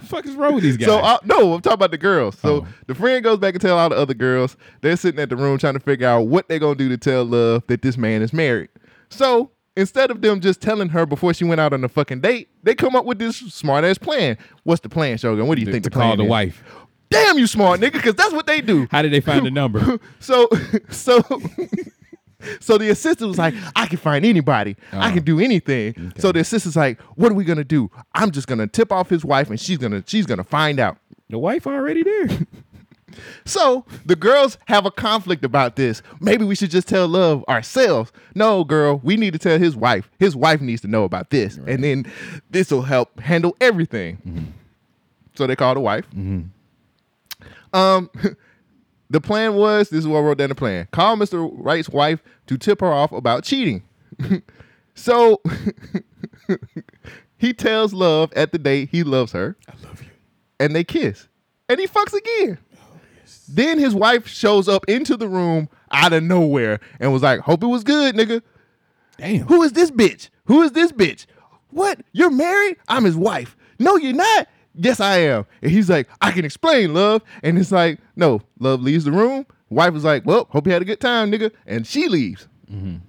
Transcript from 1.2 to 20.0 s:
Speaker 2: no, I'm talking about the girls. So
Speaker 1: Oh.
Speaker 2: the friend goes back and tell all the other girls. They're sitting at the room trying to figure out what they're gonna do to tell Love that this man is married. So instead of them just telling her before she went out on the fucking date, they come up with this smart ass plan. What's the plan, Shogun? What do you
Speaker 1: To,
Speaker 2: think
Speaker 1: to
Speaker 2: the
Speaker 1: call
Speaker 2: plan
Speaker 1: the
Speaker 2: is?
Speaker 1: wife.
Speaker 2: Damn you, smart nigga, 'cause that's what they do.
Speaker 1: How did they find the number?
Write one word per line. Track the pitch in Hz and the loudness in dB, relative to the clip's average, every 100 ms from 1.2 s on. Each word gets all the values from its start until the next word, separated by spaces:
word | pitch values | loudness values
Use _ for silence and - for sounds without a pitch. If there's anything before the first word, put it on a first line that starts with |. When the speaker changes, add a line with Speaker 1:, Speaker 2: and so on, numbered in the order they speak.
Speaker 2:
no, | 208 339 196 | 2 2 4
I'm | 165 | 2
talking | - | 0
about | 220 190 | 2 0
the | 160 | 0
girls. | 180 180 110 - | 0 0 0 -2
So | 151 147 | -2 -2
Speaker 1:
Oh. | 87 - - | -4 -18 -12
Speaker 2:
the | |
friend | 131 233 254 | -2 0 2
goes | 226 214 | 2 2
back | 196 | 0
and | 180 | 0
tell | 196 175 | 0 2
all | 165 | 2
the | 135 | 0
other | 139 | -2
girls. | 123 127 127 127 - - _ | -2 0 0 -2 -6 -20 _
They're | 147 170 | -2 0
sitting | 180 147 | -2 -4
at | 139 | -6
the | 123 | -2
room | 139 135 | -2 0
trying | 147 | -2
to | 135 | -2
figure | 143 131 123 | -4 0 2
out | 120 113 | 2 2
what | 165 - | 0 0
they're | 160 | -2
gonna | 151 143 | 0 0
do | 135 | -2
to | 123 | -2
tell | - 131 | -2 -2
Love | 120 120 117 117 - | 0 0 2 0 -2
that | 123 | -4
this | 135 127 | -2 -2
man | 110 110 | -2 -2
is | 110 | -2
married. | 160 156 113 - _ _ _ _ | -2 -2 -2 -6 _ _ _ _
So | - 269 240 - _ _ - | -2 2 2 0 _ _ -4
instead | 190 262 262 | -2 0 0
of | 226 | 2
them | 214 202 | 0 0
just | 190 185 | 0 -2
telling | - 214 185 | -2 -2 -2
her | 165 160 | -2 -2
before | 139 175 | 0 -2
she | 165 | 0
went | 170 160 | 0 0
out | 151 | 0
on | 139 | 0
the | 127 | -2
fucking | - 143 131 | -2 -4 -2
date, | 180 240 - _ | -2 -2 -6 _
they | 196 254 | -2 2
come | 262 | 2
up | 254 | 0
with | 226 214 | 0 -4
this | 226 226 | -4 -6
smart | 240 - 151 139 | -14 -8 -2 2
ass | 170 190 | 2 0
plan. | - 302 156 110 - _ | -2 -2 -2 -4 -12 _
What's | - 170 | -2 -2
the | - | -2
plan, | 170 147 110 | -4 -4 -2
Shogun? | 120 107 120 | -2 -2 0
What | 156 | 0
do | |
you | 107 | -2
Speaker 1:
To, | |
Speaker 2:
think | 117 | -4
Speaker 1:
to | 95 | -4
Speaker 2:
the | |
Speaker 1:
call | 127 117 | 0 0
Speaker 2:
plan | 104 | 2
Speaker 1:
the | |
Speaker 2:
is? | 104 | 0
Speaker 1:
wife. | 113 98 - - - - _ _ | 0 -2 -8 -20 -20 -20 _ _
Speaker 2:
Damn | 440 427 320 | 2 4 4
you, | 233 | 2
smart | 214 196 180 | 4 2 4
nigga, | 240 302 | 0 0
'cause | 240 | -2
that's | 208 415 | 2 2
what | 311 311 | 0 -2
they | 302 | -2
do. | 240 175 123 | 2 0 2
Speaker 1:
How | 143 | 0
did | 151 | 2
they | 143 | 2
find | 147 143 | 2 0
the | 131 | 0
number? | 135 135 107 - 240 | -2 -2 0 0 0